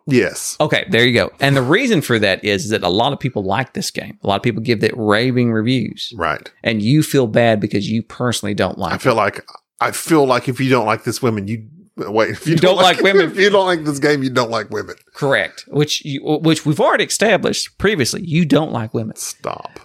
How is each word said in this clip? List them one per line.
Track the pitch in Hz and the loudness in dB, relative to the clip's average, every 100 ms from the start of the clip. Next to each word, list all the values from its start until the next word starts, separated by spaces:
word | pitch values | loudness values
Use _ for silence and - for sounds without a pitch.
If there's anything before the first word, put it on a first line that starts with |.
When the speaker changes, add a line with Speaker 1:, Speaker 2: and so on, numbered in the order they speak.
| - | 0
Speaker 1:
yes. | 127 92 - - - | 2 2 -2 -8 -4
Speaker 2:
Okay, | 156 - - | 0 0 0
there | 117 | 2
you | 123 | 4
go. | 117 90 - | 2 0 0
And | 139 139 | 0 2
the | |
reason | 127 190 269 190 | 2 2 2 0
for | - 117 | 2 2
that | 104 92 | 2 0
is, | 104 101 | 0 -2
is | 107 | 0
that | 107 | -2
a | 90 | 0
lot | 92 127 | 0 0
of | 143 | -2
people | 131 - | -4 -4
like | 95 101 127 | -2 -2 -4
this | 101 - | -8 -8
game. | - 71 - | -8 -12 -8
A | 101 | -4
lot | 101 | -2
of | |
people | 120 110 | -2 -2
give | 117 107 | -2 0
it | 110 - | 0 0
raving | 107 104 131 127 120 | 2 2 2 2 0
reviews. | 110 110 127 - - - 107 | 0 0 0 -2 -8 -12 -4
Speaker 1:
Right. | 82 76 - - | -4 -4 -8 -8
Speaker 2:
And | - 113 | -4 -2
you | 104 151 | 2 2
feel | 147 139 120 | 2 0 2
bad | 120 117 107 | 2 2 2
because | 104 107 98 | 0 -4 -2
you | 113 | -4
personally | - - 123 110 101 | -6 -6 -4 -4 -4
don't | 101 95 - | -2 -2 -2
like | 92 | -6
Speaker 1:
I | 98 | -2
feel | 135 | 0
Speaker 2:
it. | 113 | 2
Speaker 1:
like, | 101 - - - _ - | 0 -2 -12 -20 _ -6
I | 120 | -4
feel | - - 160 135 | -4 0 4 4
like | 123 135 | 2 -2
if | 120 | -2
you | 131 | 2
don't | 127 107 | 2 2
like | 110 | 0
this | - 107 | -2 -2
women, | 123 107 98 | -2 -2 -4
you, | 113 107 165 - - | -8 -10 -20 -20 -12
wait, | - 107 101 | -4 0 0
if | - 156 | -2 0
you | |
Speaker 2:
You | 165 | 2
Speaker 1:
don't | 180 185 | 4 6
Speaker 2:
don't | |
like | 185 170 | 4 4
Speaker 1:
like, | |
Speaker 2:
women. | 185 196 160 | 4 4 4
Speaker 1:
<laughs> | |
if | - | 2
you | 202 | 4
don't | 196 185 | 4 2
like | 170 | 0
this | 151 139 | -2 -2
game, | 147 147 | 0 0
you | 131 | 0
don't | 123 113 | 0 0
like | 113 101 | -2 -4
women. | 104 92 - _ | -8 -8 -14 _
Speaker 2:
Correct. | - 139 120 85 - - | -6 0 0 -2 -8 -6
Which | 143 147 - | -2 -2 -2
you, | 151 139 | -6 -8
which | - 151 160 156 151 | -2 0 0 0 0
we've | 151 | 0
already | 277 285 | 2 2
established | 190 - 226 190 - - - - | -2 0 2 2 0 -4 -6 -2
previously. | 196 196 117 - | 0 0 -2 -4
You | 170 156 | -2 0
don't | 160 143 156 | 2 2 0
like | 120 110 | -4 -6
women. | 120 110 - | -6 -8 -10
Speaker 1:
Stop. | - - - - - - | -12 -10 -10 -10 -12 -18